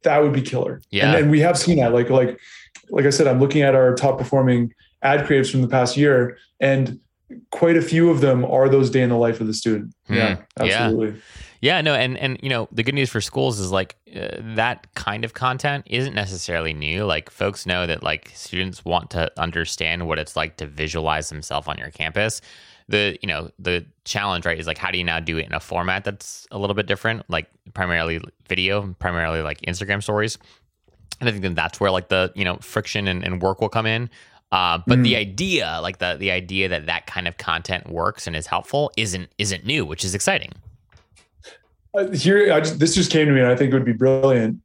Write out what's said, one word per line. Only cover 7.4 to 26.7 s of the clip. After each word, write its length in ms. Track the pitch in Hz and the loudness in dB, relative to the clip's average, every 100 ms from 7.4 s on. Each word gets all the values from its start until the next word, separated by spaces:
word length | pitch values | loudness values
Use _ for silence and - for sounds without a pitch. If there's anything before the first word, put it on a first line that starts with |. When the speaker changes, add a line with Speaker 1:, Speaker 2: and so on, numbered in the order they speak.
| _ | _
Speaker 1:
quite 260 | - 170 165 | 0 4 4
a 60 | |
few 280 | - 165 170 | 2 4 4
of 100 | 147 | 6
them 240 | 135 123 | 4 4
are 240 | 123 127 135 | 2 4 6
those 220 | 135 123 | 6 4
day 120 | 131 | 2
in 60 | 123 | 2
the 80 | 120 | 4
life 240 | 117 113 | 2 0
of 80 | 110 | -4
the 60 | |
student. 380 | 110 113 107 - - _ | -2 -2 -2 -4 -16 _
Speaker 2:
Hmm. 80 | |
Speaker 1:
Yeah, 220 | 104 110 90 - - | 0 0 -2 -10 -2
Speaker 2:
Yeah. 20 | |
Speaker 1:
absolutely. 560 | 117 104 117 113 110 107 - - - _ | 0 2 2 0 -2 -6 -18 -20 -20 _
Speaker 2:
Yeah, 180 | 131 180 | 0 2
no, 140 | 156 | 2
and, 220 | 135 127 127 | 0 0 -2
and, 200 | 135 127 | -6 -4
you 60 | 135 | -4
know, 200 | 123 110 | -4 -4
the 120 | 113 | -4
good 120 | 120 | -2
news 160 | 139 131 | 0 0
for 100 | 113 | -2
schools 380 | - 135 135 107 | -4 -2 -2 -2
is, 120 | 92 | -2
like, 260 | 95 92 - _ | -2 -2 -10 _
uh, 140 | - - - 110 | -12 -10 -10 -6
that 320 | 110 117 123 - | -2 -2 -2 -12
kind 300 | - - 107 | -8 -6 -6
of 100 | 113 | -8
content 500 | - 127 127 147 143 - | -4 -4 -2 -4 -4 -4
isn't 260 | 120 135 | -4 -2
necessarily 580 | - 95 92 - 82 82 | -4 -6 -8 -4 -4 -4
new. 320 | 76 73 87 | -4 -4 -2
Like, 240 | 104 78 - | -2 -2 -6
folks 360 | - 98 98 - | -6 -4 -4 -4
know 200 | 90 87 | -2 -2
that, 160 | 80 | -2
like, 280 | - 80 - | -4 -4 -8
students 500 | - - 90 92 90 | -20 -10 -6 -6 -8
want 260 | 87 87 - | -4 -4 -2
to 200 | 87 80 - | -4 -4 -4
understand 720 | 85 85 82 - 80 85 85 | -6 -4 -6 -4 -4 -4 -4
what 120 | 78 | -4
it's 180 | 76 - | -4 -6
like 200 | 80 - | -6 -8
to 80 | 76 | -14
visualize 640 | 73 78 82 80 76 76 | -8 -6 -4 -2 -2 -4
themselves 380 | 76 76 71 76 | -12 -8 -8 -6
on 100 | - | -10
your 140 | - | -12
campus. 500 | - 80 - 107 - - - - _ - | -8 -6 -2 -2 -4 -14 -20 -20 _ -2
The, 280 | 104 101 - | 0 0 -2
you 60 | 101 | -6
know, 220 | 78 85 _ | -6 -8 _
the 280 | 92 87 - _ | -4 -4 -6 _
challenge, 400 | - 104 101 90 85 | -6 -4 -2 -2 -2
right, 120 | 82 | -4
is, 80 | 82 | -6
like, 120 | 78 | -6
how 120 | 92 | -4
do 80 | 90 | -4
you 60 | |
now 160 | 85 82 | -2 -4
do 180 | 82 80 | -4 -6
it 80 | - | -4
in 80 | |
a 60 | 78 | -8
format 420 | - 90 90 92 | -6 -6 -4 -4
that's 460 | 104 101 - - - | -6 -10 -16 -18 -14
a 80 | 98 | -6
little 160 | 101 | -4